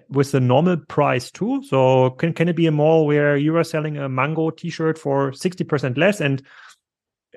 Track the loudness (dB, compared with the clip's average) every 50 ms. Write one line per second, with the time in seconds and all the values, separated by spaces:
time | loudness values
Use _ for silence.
0 | -14 _ -2 -2 -2 0 0 0 2 4 2 2 2 2 0 -2 -6 -4 -2 0
1 | 0 0 0 -4 -6 -10 -10 -8 -4 -4 -4 -6 -4 -2 0 2 4 4 4 4
2 | 4 2 0 -2 -4 -4 -2 -2 -2 0 0 2 2 2 2 2 2 4 4 4
3 | 2 2 2 2 2 2 2 2 0 0 0 0 -2 -2 -4 -6 -6 -6 -6 -8
4 | -8 -4 -2 -2 -2 -2 -2 -2 -2 -4 -4 -6 -12 -10 -6 -4 -4 -4 -4 -4
5 | -4 -2 -2 -2 -2 -4 -6 -6 -6 -6 -6 -6 -4 -4 -2 -2 -2 -4 -2 0
6 | 0 0 0 0 -2 -2 -2 -2 -6 _ -20 -20 -20 -20 -20 _ _ _ _ _
7 | _ _ _ _ _ _ _